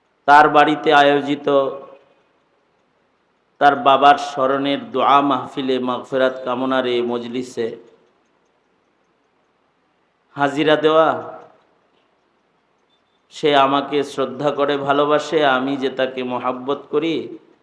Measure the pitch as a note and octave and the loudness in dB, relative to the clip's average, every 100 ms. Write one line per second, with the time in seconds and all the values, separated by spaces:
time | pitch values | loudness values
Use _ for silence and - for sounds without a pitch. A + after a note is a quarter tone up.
0 | _ _ - D3 D3+ D3 D3 D3 D#3 C#3+ | _ _ 4 6 6 6 4 2 2 4
1 | C#3+ C#3+ C3+ C#3+ C#3+ C#3 C3+ - - - | 4 2 -2 -4 0 0 0 -6 -16 -20
2 | _ _ _ _ _ _ _ _ _ _ | _ _ _ _ _ _ _ _ _ _
3 | _ _ _ _ _ - C#3+ C#3 C3 C3+ | _ _ _ _ _ 2 2 4 2 4
4 | C#3+ C#3+ - C3+ C3 C#3 C#3 C#3 A2+ B2+ | 6 4 0 -4 -2 -2 -2 -6 -6 -2
5 | A#2 C#3+ C#3+ B2+ - - C3 B2+ B2+ B2 | 2 2 2 -2 -6 -8 -4 -4 -4 -6
6 | - C3+ C3 B2+ B2+ B2 C3 C3 B2+ A#2+ | -4 -2 -2 -2 -8 -6 -2 -2 -2 -2
7 | A#2+ A#2+ A#2 B2+ A#2+ - A2+ - - _ | -4 -6 -8 -10 -10 -8 -8 -8 -20 _
8 | _ _ _ _ _ _ _ _ _ _ | _ _ _ _ _ _ _ _ _ _
9 | _ _ _ _ _ _ _ _ _ _ | _ _ _ _ _ _ _ _ _ _
10 | _ _ _ C#3+ C#3+ C3+ D#3 D3+ D3+ D#3 | _ _ _ -4 -2 0 0 2 4 4
11 | D#3 A#2 - - - _ _ _ _ _ | 2 0 -8 -16 -20 _ _ _ _ _
12 | _ _ _ _ _ _ _ _ _ _ | _ _ _ _ _ _ _ _ _ _
13 | _ _ _ - D#3 C#3+ C3+ C#3+ C#3 C#3+ | _ _ _ -4 2 4 4 0 -2 -4
14 | C#3 - B2+ C3+ D3 C#3 C#3+ C#3+ C#3 C#3+ | -4 -4 -6 -2 -4 -2 -2 -2 0 0
15 | D3 D3 - E3 C#3+ B2+ C3+ C3+ C3 C3 | 2 0 0 0 2 0 -2 -4 -4 -4
16 | B2+ B2+ B2+ B2 B2 B2+ B2+ C#3+ - D3 | -4 -4 -6 -6 -6 -6 -6 -8 -4 -4
17 | D#3+ D3 - - _ _ | -2 -6 -8 -16 _ _